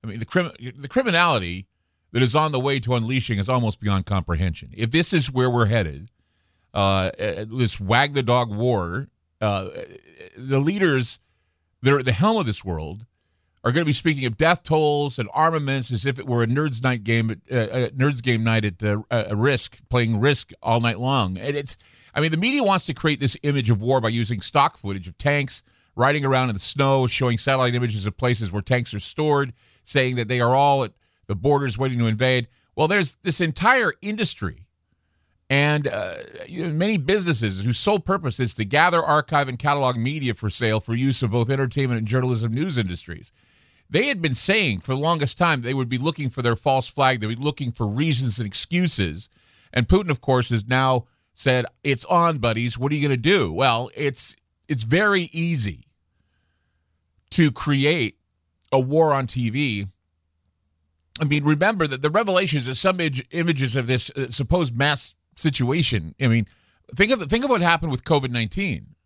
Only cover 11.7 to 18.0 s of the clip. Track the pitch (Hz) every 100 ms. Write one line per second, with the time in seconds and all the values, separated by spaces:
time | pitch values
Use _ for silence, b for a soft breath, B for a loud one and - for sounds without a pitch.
11.7 | _ 127 143 127 101 185 226 143 104 95
12.7 | 82 76 92 113 _ _ _ _ _ 113
13.7 | 131 165 135 165 147 127 110 156 175 -
14.7 | 156 151 147 143 127 104 - 160 165 139
15.7 | 135 120 120 135 127 - 120 113 131 151
16.7 | 117 131 123 101 117 113 110 _ 127 107
17.7 | 123 123 135